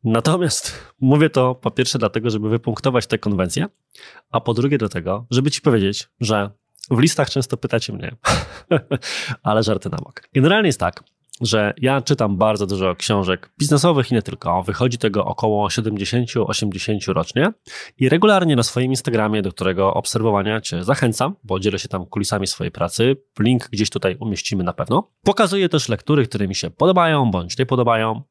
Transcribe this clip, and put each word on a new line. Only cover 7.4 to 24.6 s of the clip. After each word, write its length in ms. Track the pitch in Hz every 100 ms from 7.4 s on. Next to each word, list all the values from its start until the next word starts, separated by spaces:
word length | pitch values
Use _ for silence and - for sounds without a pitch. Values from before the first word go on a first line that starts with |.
| 127 117
pytacie 360 | - 117 -
mnie, 220 | 98 - - - - - - _ 160
<laughs> 640 | - 123 - - - -
ale 200 | - 107
żarty 260 | 107 101 95
na 80 | 80
bok. 260 | - - _
Generalnie 340 | - 139 202 202
jest 120 | 120
tak, 240 | 87 - _ _ _ -
że 320 | 117 110 104 -
ja 240 | 127 135
czytam 360 | 120 143 107 95
bardzo 300 | 110 107 101
dużo 280 | 98 95 87
książek 560 | - 104 92 92 - _
biznesowych 520 | 147 147 165 151 123
i 20 |
nie 80 | 120
tylko. 420 | - - 85 90
Wychodzi 340 | 92 98 123 120
tego 280 | 117 101 95
około 440 | - 110 104 101
siedemdziesięciu, 800 | - 110 104 98 120 120 120 107
osiemdziesięciu 680 | 98 107 95 - 107 -
rocznie 400 | 90 85 - 175 220 - - - _
i 120 | 131
regularnie 460 | 165 214 196 170 135
na 80 |
swoim 280 | 113 - 127
Instagramie, 500 | 131 - 117 107 107
do 100 | 95
którego 420 | - 95 92 95
obserwowania 680 | - - 113 110 101 98 110
cię 220 | - 85
zachęcam, 520 | 90 143 127 104 135 202
bo 160 | 107 95
dzielę 200 | 101 95
się 80 | -
tam 180 | 95 85
kulisami 420 | - 98 104 95
swojej 240 | - 87
pracy. 440 | - 87 - 117 135 _ -
Link 300 | 107 123 -
gdzieś 200 | 101 104
tutaj 280 | - 95 90
umieścimy 440 | 113 101 - 101